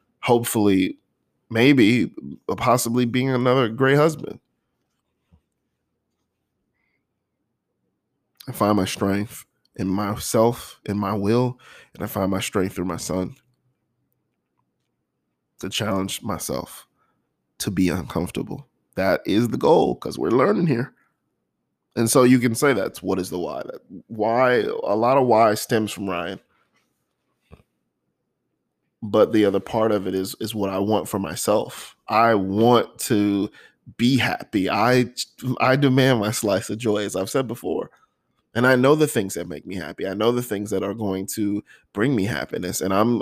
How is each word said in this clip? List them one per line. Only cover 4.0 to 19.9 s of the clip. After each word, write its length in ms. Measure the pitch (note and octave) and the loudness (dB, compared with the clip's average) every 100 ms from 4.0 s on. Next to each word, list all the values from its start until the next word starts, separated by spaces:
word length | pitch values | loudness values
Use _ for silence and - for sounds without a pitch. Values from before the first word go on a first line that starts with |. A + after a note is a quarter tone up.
| D#3+ D3 - - _ _ _ _ _ _ _ _ _ _ _ _ _ _ _ _ _ _ _ _ _ _ _ _ _ _ _ _ _ _ _ _ _ _ _ _ _ _ _ - - | 2 0 -8 -14 _ _ _ _ _ _ _ _ _ _ _ _ _ _ _ _ _ _ _ _ _ _ _ _ _ _ _ _ _ _ _ _ _ _ _ _ _ _ _ -20 -14
I 40 | |
find 240 | B2 G#2 G#2 | -2 2 2
my 80 | |
strength 640 | F#2+ - G2 G2 - - - _ _ - | 0 -2 -2 -2 -4 -10 -20 _ _ -8
in 120 | G2 | -4
myself, 920 | F#2+ G2+ G#2+ - A#2 A#2 B2 - - | -2 -2 -4 -2 2 2 2 -8 -12
in 140 | - G2+ | -6 -4
my 160 | G2 | -2
will, 440 | G#2 G2+ A#2 B2+ B2+ - - - | -2 0 2 0 -4 -14 -20 -20
and 80 | - | -12
I 40 | - | -8
find 240 | G2+ F#2+ | -2 -2
my 100 | F#2+ | -2
strength 340 | - G#2 F#2+ | -2 -2 -2
through 100 | - | -4
my 140 | F2+ E2+ | -6 -6
son 380 | - F#2 F#2 - _ _ _ _ _ _ _ _ _ _ _ _ _ _ _ _ _ _ _ _ _ _ | -6 -4 -6 -10 _ _ _ _ _ _ _ _ _ _ _ _ _ _ _ _ _ _ _ _ _ _
to 100 | F#2+ | -8
challenge 520 | - G#2+ G2 F#2+ - | -6 -4 -2 -4 -6
myself 640 | - E2 - C2 - - - _ _ _ _ _ _ - | -8 -8 -6 -8 -8 -16 -20 _ _ _ _ _ _ -10
to 120 | - | -6
be 180 | F#2+ F2+ | 0 0
uncomfortable. 800 | F2+ - E2 F2 - - C#3+ - _ _ - | 0 -4 -4 -4 -6 -8 -10 -16 _ _ -4
That 260 | F#2+ E2+ | 0 0
is 240 | - G2 A#2+ | 0 0 0
the 80 | - | 0
goal, 400 | - E3 - | 2 4 2